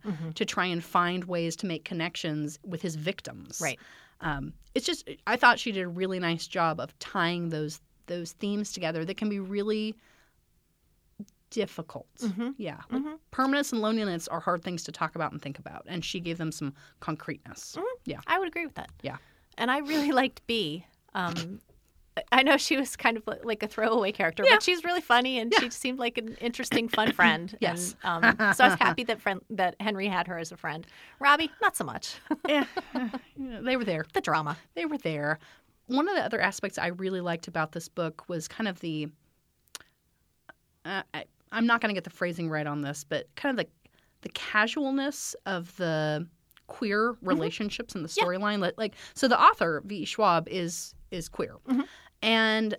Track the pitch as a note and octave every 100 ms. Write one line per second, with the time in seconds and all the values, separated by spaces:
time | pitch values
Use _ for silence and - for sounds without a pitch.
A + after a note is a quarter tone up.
0 | G#3 D#3 D#3+ D#3 G#3 - F3+ E3+ E3 F3+
1 | F3 F3+ F3+ F3 E3 - F#3+ D#3+ - E3+
2 | E3+ - E3 D3+ D3 - G3 E3 F3+ D#3
3 | D#3+ G3 - - - - D#3 B2+ - -
4 | - - E3+ C#3 D3 - - C4 F4+ D#4
5 | - - - A#3+ B3+ - A#3+ F#3+ F3+ F3
6 | F#3+ F#3 E3+ E3 - F#3 E3 D#3 C3 -
7 | - G3 E3+ F3 E3+ D#3 D3+ D#3 _ _
8 | - F3 E3+ - G3+ G3+ G3+ F#3+ E3 E3
9 | E3 F#3+ G#3+ G3+ F#3+ G3+ G#3+ G#3+ G#3+ -
10 | _ _ _ _ _ _ _ _ _ _
11 | _ - G3+ _ _ A3+ - - - -
12 | - - A3+ F#3 A#3+ C4+ F3 - - C4
13 | D4+ D#4 _ - C4+ C#4+ C#4+ A3+ G#3+ A3
14 | G#3 E3+ - E3 F3+ F3 F3+ F3 - -
15 | D#3+ E3+ D3+ D3+ C#3 C#3 - - - F3
16 | - F3+ E3+ E3 D#3+ - C#3 C#3 - -
17 | - D3+ - - A#2+ - - - A4+ B4
18 | - - - F4+ F4+ E4+ E4 - - -
19 | C3+ C3 - _ _ - A#3 C#4 C#4+ D#4
20 | C#4+ C4 C4+ - - A3+ D#3+ E3 - _
21 | _ F#3+ F3 E3+ E3 G#3 _ _ _ _
22 | _ - - B3+ C4+ C#4 - C#4 C4 -
23 | A#3+ A3+ - - A#3 G#3+ G#3 - A3 A3+
24 | G3 G#3 - - C5 G#4+ F#4 F4+ F4 F4
25 | - A#3+ C4 B3+ A#3 G#4+ A#3+ - B3+ C4
26 | A#3+ A#3+ A3 - A#3 A#3+ B3+ A#3+ A3+ -
27 | A3 - F3 D#3+ F3+ G#3+ F3 E3+ F3+ -
28 | F#3+ E3 A#3 G#3+ G#3 G3 B3 F3 B3 D#3+
29 | A#3 A3 G#3 F#3+ - G3 F3+ - G#3 G3
30 | G3+ F3+ F3 E3+ D#3+ F3+ D#3+ D#3 - -
31 | - - C#4 D4 D#4 - G#4 - D#3 -
32 | - - - D#4 E4 C#4+ C4 - - C4
33 | A#3 B3+ - - C4 A3+ B3 B3+ G#3+ D#3
34 | - F#4+ F3 D#3 D3 - - E4+ E4 D4
35 | E3 D3+ D3 D#3 - - _ _ - C4
36 | F4+ F4+ - A3+ G3 - G3 - F3 F3
37 | F#3+ F#3 F3 E3+ F3+ E3 D#3 E3 - -
38 | D#3+ - - E3+ - - G#3+ F3 E3+ D#3
39 | D3 - _ _ _ _ _ - - _
40 | _ _ _ _ - - _ _ E3+ F#3+
41 | - D#3 - _ - A3+ A#3 A#3 G#3+ F#3+
42 | F3 - F3 E3+ E3 D#3 D3 D3 C#3+ C#3+
43 | - D3+ - - C#4+ A#3 D#3+ _ _ _
44 | _ _ - - - G#3+ A3+ D4+ C4+ C#4
45 | C#4 C#4+ - - G3+ F#3 E3+ - E3+ D#3
46 | D3+ D3+ E3 _ _ - - - G#3+ G3+
47 | A#3 A3+ F#3 F3 - - G#3 - A#3 F#3+
48 | E3 G4+ F3 F#3 G#3 G#3 F3+ - G#3+ -
49 | - - C4 B3 F4 A4 E3+ D3+ G3 G3+
50 | - - G3+ E3 E3 F#3 E3+ E3+ - -
51 | - F3+ - - - - - B3+ F4+ -
52 | - _ A3 A3+ A3 A3 A3